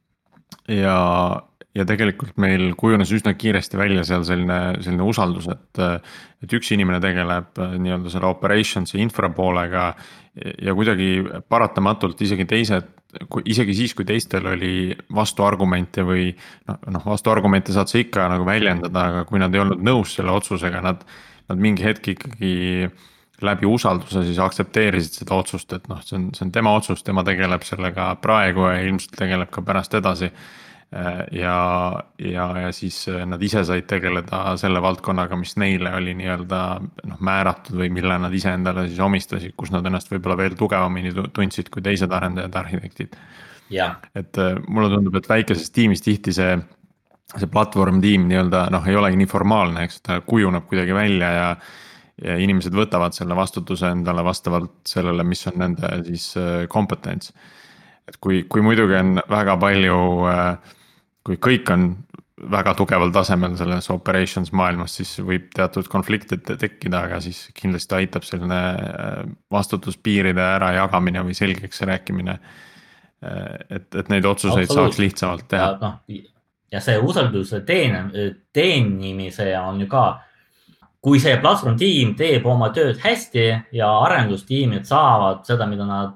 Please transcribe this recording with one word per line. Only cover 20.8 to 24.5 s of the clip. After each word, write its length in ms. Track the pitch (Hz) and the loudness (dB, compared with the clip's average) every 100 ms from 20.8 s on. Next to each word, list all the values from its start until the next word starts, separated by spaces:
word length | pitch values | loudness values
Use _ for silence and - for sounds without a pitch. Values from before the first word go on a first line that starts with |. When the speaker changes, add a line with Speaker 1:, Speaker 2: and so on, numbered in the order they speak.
| 90 | -2
Speaker 1:
nad, 180 | 90 - - - - _ | -4 -8 -20 -20 -20 _
nad 100 | 92 | 0
mingi 240 | 107 98 104 | 2 2 0
hetk 240 | 107 - 92 | -2 -4 -6
ikkagi 380 | - - 92 90 90 90 90 - - _ _ _ | -8 -6 -2 -2 -2 -2 -2 -6 -20 _ _ _
läbi 240 | 101 98 98 | -2 2 2
usalduse 560 | 120 113 90 - 95 | 2 2 0 -2 -2
siis 160 | 87 85 | -2 0
aktsepteerisid 840 | 95 | 0